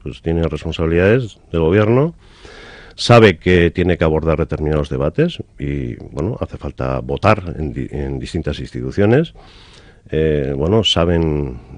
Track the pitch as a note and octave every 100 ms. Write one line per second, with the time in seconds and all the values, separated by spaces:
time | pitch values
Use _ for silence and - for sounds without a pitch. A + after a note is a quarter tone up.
0 | C#2+ B1 D#2+ E2 E2 D2+ E2+ D#2 E2 E2+
1 | F#2+ B2 A2+ - - E2+ D#2+ G2+ G#2+ B2
2 | D#3+ - - - - - - - - -
3 | - A#2+ A2 E2 F#2 F2+ E2+ - F2+ E2+
4 | D#2+ D#2 D#2+ D#2 D#2 D2 D2+ D2+ D2 C2
5 | D2 - E3+ - - - C#2+ C#2+ A#1+ A1+
6 | - B1 F2+ - - - D2 - C2 C2
7 | B1 C#2+ G2+ G#2 F2+ D2 D2+ A#1+ B1+ C#2
8 | C#2 C2+ B1 E2 - D#2 B1 B1 C2 E2
9 | G2+ C3 E3 - - - - - - _
10 | - D#2 D#2 D2 C#2 C2+ D#2 A2 - -
11 | E2+ E2+ D#2+ D2 C#2 B1+ A#1+